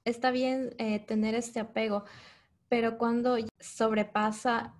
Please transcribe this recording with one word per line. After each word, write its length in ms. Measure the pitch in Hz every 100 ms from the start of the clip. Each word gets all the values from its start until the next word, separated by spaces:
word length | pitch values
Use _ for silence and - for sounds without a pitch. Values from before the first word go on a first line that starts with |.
está 260 | 233 233 254
bien, 440 | 254 254 262 247 -
eh, 220 | 220 214
tener 340 | 214 220 214
este 240 | 226 233 233
apego? 460 | 214 220 220 202 208 - - - _ _ -
Pero 300 | 240 226 226
cuando 380 | 233 240 247 240 220 _
sobrepasa 1160 | - - 220 214 214 208 214 214 240 175 -